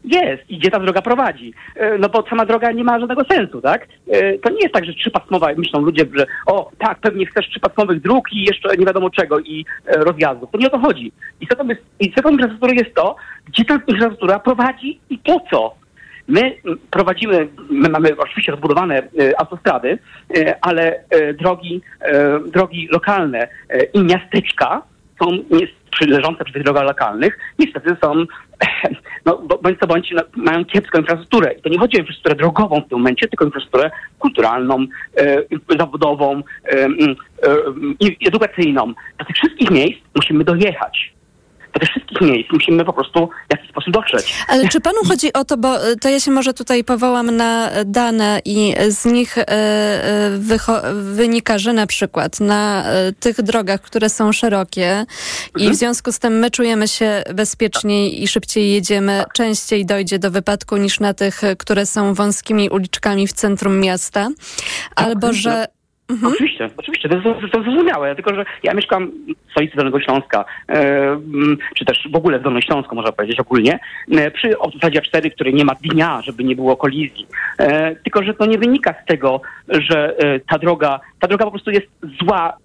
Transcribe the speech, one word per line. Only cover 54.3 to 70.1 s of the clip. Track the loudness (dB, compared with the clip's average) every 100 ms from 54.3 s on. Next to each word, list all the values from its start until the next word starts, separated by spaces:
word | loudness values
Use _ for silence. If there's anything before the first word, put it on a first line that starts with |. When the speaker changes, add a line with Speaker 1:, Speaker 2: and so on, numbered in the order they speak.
Speaker 2:
szerokie | 2 0 0 -2 -2 -2 -2 -4 -10 -10 -10 -8 -2
i |
Speaker 1:
Mhm. | 0
Speaker 2:
w | 2
związku | 0 -2 -4
z | -2
tym | 0 2
my | 0
czujemy | 0 0 2 0
się | 0 0 0 -4
bezpieczniej | -4 -4 -2 -2 -2 0 0 0 -2
i | -2
szybciej | -2 -2 0 2
jedziemy, | 2 0 0 0 0 -2
częściej | -2 0 -2 -2 -2 0
dojdzie | -2 -2 -2
do | 0
wypadku | -2 -2 -4 -2 -2
niż | 0 0
na | -2
tych, | 0 -4 -2
y, | -2 -2
które | 0 0 0
są | 0 0
wąskimi | 0 0 -2 -2 0 2
uliczkami | 0 -2 -4 -2 0 -2
w |
centrum | 0 -2 0 0 2
miasta, | 0 -2 -4 -4 -4 -6 -12 -10 -8 -10 -6 -2
albo | 0 0 0
Speaker 1:
Oczywiście. | 0 -2
Speaker 2:
że | -2 -4 _ _ _ -8
Mhm. | -2 0
Speaker 1:
Oczywiście, | 0 -2 -2 -10 -10
oczywiście, | -8 -6 -2
to |
jest, | 0 0 -2 -2
to | -2
jest | 0
zrozumiałe, | 2 2 0 -4
tylko | -4 -4
że | -4 -6 -4
ja | -2
mieszkam | -2 0 -2 -2 -10 -12 -14 _
w |
stolicy | -2 -2 -2
Dolnego | -2 -2
Śląska, | 0